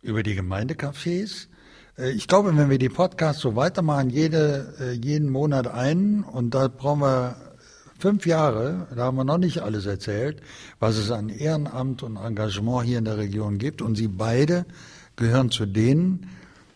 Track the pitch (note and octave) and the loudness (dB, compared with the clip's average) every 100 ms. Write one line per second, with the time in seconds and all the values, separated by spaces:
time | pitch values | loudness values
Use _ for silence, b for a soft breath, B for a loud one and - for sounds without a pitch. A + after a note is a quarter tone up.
0 | - G#2+ G#2+ G2 F2+ F#2+ B2 D#3+ C#3+ C#3+ | -4 -2 -2 -2 -2 -4 -4 -4 -8 -6
1 | E3+ F3 G#3 - - b b b b - | -4 -4 -4 -10 -16 b b b b -8
2 | B2+ - - F#3 G3+ D3+ C#3+ C3+ B2+ - | -4 -4 4 4 6 6 6 4 2 2
3 | F3+ - D#3 C#3 B2+ A2 D3+ - D#3+ C#3+ | 0 2 -2 0 -2 0 0 2 0 2
4 | C3 B2+ D#3+ D#3 D3+ C#3 C3+ - B2+ A#2+ | 0 2 2 2 2 0 -6 -8 -6 -4
5 | B2 D3+ D3 C3 D3+ C#3 A#2 A#2+ C3 E3 | -2 0 0 0 2 0 0 -2 0 2
6 | G#3 G#3 - C3 A#2+ C3 C3 A#2+ C#3 D3 | 2 2 -2 -4 0 2 0 0 -2 2
7 | C#3 B2+ B2 A#2+ - - b b b - | 2 2 0 -6 -16 -20 b b b -4
8 | F#3+ G3+ E3+ D#3+ D3+ G#2+ B2+ F3+ E3+ A#2+ | 0 2 2 4 4 2 -2 -4 -6 -4
9 | B2 C3 C3 E3 F3+ E3+ G#2 G#2+ G2 G2 | -2 0 0 2 0 0 -4 -4 -4 -4
10 | - G#2 C#3+ D3+ B B B - A2 A2 | -4 -4 -4 -6 B B B -2 0 0
11 | G#2 A#2 G#2+ E3 D3+ D#3 D3 C3 C3 B2 | 0 -2 -4 -4 -2 -2 -2 -4 -4 -4
12 | A#2+ G#2+ A2+ G#2+ G#2+ G2 A2 B2 A#2+ A#2+ | -8 -8 -6 -2 -2 -2 -2 0 0 0
13 | A2 G#2+ G#2 G2+ G#2+ G2+ C3 - A2+ G#2+ | 0 -2 -2 -2 -2 -2 -4 -4 -2 -2
14 | A2 F#2 A2 A#2+ D3+ F3 F3 B B B | -2 -2 0 2 2 2 -2 B B B
15 | B - A#2 B2+ B2 - G#2 G2 A#2 D3 | B -2 2 4 2 0 -2 2 4 4
16 | F3+ F#3 B B B B B | 4 0 B B B B B